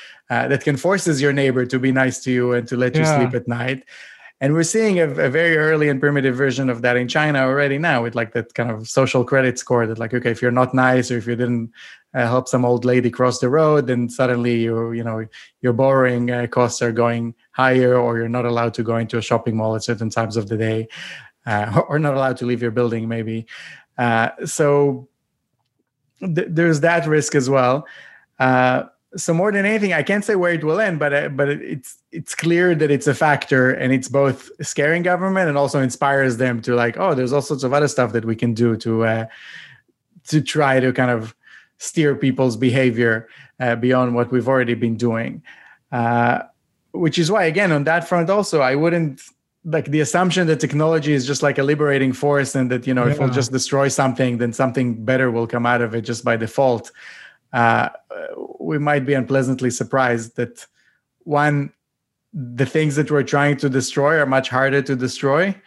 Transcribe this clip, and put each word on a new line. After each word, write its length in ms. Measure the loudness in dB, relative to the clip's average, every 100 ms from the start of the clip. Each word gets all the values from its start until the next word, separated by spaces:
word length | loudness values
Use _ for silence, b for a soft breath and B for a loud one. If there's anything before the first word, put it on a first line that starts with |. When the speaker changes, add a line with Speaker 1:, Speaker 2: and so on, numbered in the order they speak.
| B B _
Speaker 1:
uh, 180 | -4 0
that 160 | -2
can 140 | 0 -2
forces 420 | 0 0 0 0
your 140 | 0
neighbor 320 | 2 0 0 -2
to 120 | 0
be 140 | 0
nice 300 | 2 0 -2
to 60 | -2
you 240 | 0 0
and 120 | 0 -2
to 80 | -2
let 160 | 0
you 80 | 2
Speaker 2:
Yeah. 160 | 2 2
Speaker 1:
sleep 160 | 0
at 120 | -2 -4
night. 380 | -4 -4 -6 -10 B B B B _
And 120 | 0
we're 80 | 2
seeing 360 | 0 0 2 2
a, 60 |
a 240 | 0 0 0
very 300 | 2 2 2
early 320 | 2 2 2
and 100 | 2
primitive 340 | 2 2 0
version 360 | 2 0 0 -2
of 100 | 0
that 160 | 0 0
in 100 | 0
China 340 | 0 0 2
already 360 | 2 2 0 0
now, 260 | 0 0
with, 120 | 0
like, 180 | -4 -4
that 220 | -4 -6
kind 160 | -4 -4
of 180 | -6 -4
social 360 | 0 2 2
credit 340 | 2 2 2 -2
score 280 | -2 0 0
that, 120 | -4
like, 160 | -4
okay, 160 | -2 -2
if 100 | 0
you're 100 | 0
not 220 | 2 2
nice 380 | 2 2 2 0
or 80 | -4
if 80 | -4
you 100 | -2
didn't, 340 | -2 -2 -4 B B B B
uh, 140 | -4 0
help 220 | 0 0
some 160 | 0
old 200 | 2 2
lady 260 | 2 2 2
cross 280 | 0 0 2
the 100 | 0
road, 380 | 2 4 2 2
then 220 | -2 -2
suddenly 500 | -2 0 0 0 0
you, 340 | 0 -2 -4
you 120 | -6
know, 220 | -6 -6 -8 B B _
your 120 | -2
borrowing, 580 | 2 4 4 2 2 -2
uh, 160 | -2 -2
costs 360 | 0 0 0
are 80 | -2
going 440 | 0 0 0 -6 -10 _
higher, 420 | -2 2 4 4 4
or 220 | 2 0
you're 100 | -2
not 180 | -2 -2
allowed 280 | 0 -2
to 80 | -2
go 140 | -2 -2
into 200 | -2 -4
a 60 |
shopping 340 | -2 -2 0 -2
mall 200 | -2 -2
at 80 |
certain 260 | -4 -4 -4
times 260 | -4 -2 -4
of 100 | -4
the 80 | -2
day, 320 | -2 -2 -6 B B B B _
uh, 380 | -4 -2 0 0
<laughs> 40 | 0
or 100 | -2
not 160 | 0
allowed 240 | 0 -2 -2
to 80 | -4
leave 160 | -2
your 100 | -2
building, 360 | 0 0 -2 -4
maybe. 380 | -4 -4 -6 -8 B B B B -4
Uh, 320 | 0 2 0 -4 -8
so 600 | 0 2 4 2 -2 -10 _ _ _ _ _ _ _ _ _ _ _
th-, 280 | -4 -2 -2
there's 320 | 2 2 4
that 260 | 4 2 2
risk 280 | 0 2
as 140 | 0 2
well. 380 | 2 2 0 B B B B B -2
Uh, 460 | 2 4 4 2 -4 _ _ -8
so 180 | -2
more 180 | 0 2
than 120 | 0
anything, 280 | 0 0 0
I 100 | 0
can't 220 | 0 -2
say 120 | 0 0
where 160 | 2
it 120 | 0
will 160 | 0 0
end, 180 | 0 0
but, 140 | 0
uh, 160 | 0 -2
but 200 | -2 -2
it, 120 | -2
it's, 340 | -6 -10 -12 -20 _
it's 220 | -14 -10
clear 400 | -4 0 2 2
that 160 | 2 2
it's 160 | 2 2
a 80 |
factor, 560 | 2 2 2 2 2 2
and 220 | 2 0
it's 160 | 0 0
both 420 | 0 0 0 -10 -14
scaring 440 | -8 -2 0 0
government 440 | 0 0 0 0 0
and 80 | 2
also 240 | 0 0
inspires 580 | -2 0 0 2 2 0
them 220 | 0 -2
to, 120 | 0
like, 220 | 0 0 0
"Oh, 160 | 0
there's 180 | 0 0
all 100 | -2
sorts 200 | -2 -4
of 100 | 0
other 160 | 0 0
stuff 240 | 0 0
that 120 | 0
we 100 | -2
can 180 | -2 -2
do 240 | 2 2 0
to, 260 | -2 0
uh, 220 | 0 0 -4 B B B B B B _ _ -20 -2
to 120 | -2
try 400 | 0 0 2 2
to 120 | 2
kind 180 | 0 0
of 260 | 0 -4 -14 B B B B
steer 360 | -6 0 0
people's 420 | 2 0 2 0 2
behavior, 720 | 0 2 2 2 2 0 -4 B B -6
uh, 160 | -2
beyond 400 | 0 2 2 2
what 160 | 0 0
we've 180 | 0 2
already 260 | 0 0
been 220 | 0 -2 0
doing." 460 | -2 -2 -6 -10 B B B B _
Uh, 520 | -2 0 2 2 0 -4 _ _ _ _
which 260 | -2 -2 0
is 140 | 0
why, 120 | 2
again, 280 | 2 0 0
on 120 | 0
that 240 | 2 0 0
front 220 | 0 2
also, 300 | 0 0 0
I 160 | 2 2
wouldn't, 460 | 2 0 -2 -6 -18 _ _ _
like, 220 | -4 -4 0
the 140 | 0
assumption 460 | 2 2 2 2 2
that 120 | 2
technology 540 | 0 0 2 2 2
is 120 | 0 0
just, 160 | 0
like, 160 | 0 0
a 60 |
liberating 480 | 0 2 2 2 0
force 420 | 0 0 0 0
and 160 | -2 -2
that, 160 | -2 -2
you 80 |
know, 140 | 0 0
if 100 | 0
we'll 100 | 0
Speaker 2:
Yeah. 60 |
Speaker 1:
just 160 | 0 -2
destroy 380 | -4 -2 0 0
something, 500 | 2 0 2 0 0
then 140 | -2
something 520 | 0 -2 0 -2 -2
better 280 | -2 0 0
will 140 | 0 -2
come 180 | -2 0
out 140 | 0
of 140 | 0 -4
it 60 |
just 220 | -6 -4
by 120 | -2 -2
default. 560 | -2 0 2 0 -4 B B B B B _
Uh, 360 | 0 2 2 0 -6 _ -12 -10 -12 -14 -10
we 200 | -6 -2
might 280 | 0 0 0
be 80 |
unpleasantly 560 | -2 0 0 0 0 -2
surprised 640 | -2 -2 0 0 0 -4 -8
that, 300 | -8 -10 -20 _ _ _ _ _
one, 480 | -4 0 2 0 -2 -10 _ _ _ _ _
the 340 | -12 -10 -4 -2
things 280 | 0 0
that 160 | 0 0
we're 140 | 0
trying 320 | 0 2 2 2
to 120 | 0
destroy 480 | 0 -2 0 2 2
are 100 | 2
much 220 | 0 0
harder 320 | 0 2 0
to 120 | 0
destroy. 580 | -4 -4 -2 0 2 0 -4